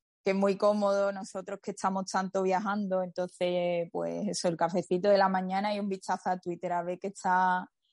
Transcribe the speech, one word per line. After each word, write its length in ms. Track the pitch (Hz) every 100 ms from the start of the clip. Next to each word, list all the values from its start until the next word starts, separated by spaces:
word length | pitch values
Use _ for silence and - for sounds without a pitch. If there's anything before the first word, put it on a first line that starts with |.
| _ _
que 80 | -
es 40 | 196
muy 220 | 196 196
cómodo 540 | 208 208 202 196 196
nosotros 480 | 196 190 196 185 196
que 100 | -
estamos 380 | 190 196 190 190
tanto 300 | 196 190 196
viajando, 640 | 190 190 208 208 202 185
entonces, 840 | 185 175 180 - 180 180 175 175 170
pues 360 | 175 170 170 196
eso, 180 | 175 185
el 100 | 170
cafecito 520 | 170 185 170 180 202
de 80 | 196
la 120 | 190
mañana 460 | 190 185 190 208 208
y 40 |
un 100 | 202
vistazo 400 | 190 - 190 208
a 80 | 185
Twitter 320 | 180 175 185
a 80 | 175
ver 160 | 175 180
qué 100 | 196
está 640 | 196 190 185 185 185 185 _ _